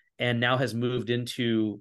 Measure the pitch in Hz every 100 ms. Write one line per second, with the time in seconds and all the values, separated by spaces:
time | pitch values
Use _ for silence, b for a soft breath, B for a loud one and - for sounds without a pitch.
0 | b - 123 120 123 127 123 113 120 123
1 | 107 120 123 - 120 110 107 101